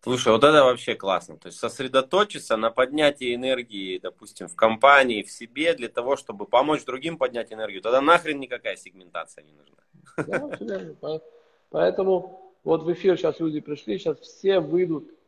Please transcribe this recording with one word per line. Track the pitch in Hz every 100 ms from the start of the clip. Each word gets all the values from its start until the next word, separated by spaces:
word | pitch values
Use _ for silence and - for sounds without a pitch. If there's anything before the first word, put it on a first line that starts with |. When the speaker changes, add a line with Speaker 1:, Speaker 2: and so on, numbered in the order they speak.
Speaker 1:
Слушай, | - 123 -
вот | 113
это | 143 151
вообще | 135 120 - 110
классно. | 98 92 - 80
То | 90
есть | -
сосредоточиться | 117 - 131 131 131 185 208 151 - 110
на | 113
поднятии | 117 127 147 147 143 127
энергии, | 120 131 131 117 101 95 92
допустим, | 92 - 104 - 87
в | -
компании, | 113 110 139 143 131 107
в | 95
себе, | - 117 135 160
для | 156 120
того, | - 123 135
чтобы | - 104 104
помочь | 120 147 151 -
другим | 127 151 165
поднять | 127 120 110
энергию, | 110 107 95
тогда | 107 127
нахрен | 143 170 156 143
никакая | 131 120 110 95
сегментация | 95 92 90 85 80 -
не | 76
нужна. | 76 73 _ _ _ _ -
Speaker 2:
Да, | 151 185 294 -
все | 226
верно. | 196 170 147
По-, | 147 156 - _ _ _ _
поэтому | 156 170 214 190 185 180 - - _
вот | - 160
в | 156
эфир | 170 190 170
щас | 160 147
люди | 165 151
пришли, | 147 147 - 196
щас | - 147
все | - - 190 190
выйдут | 151 170 180 156 117 _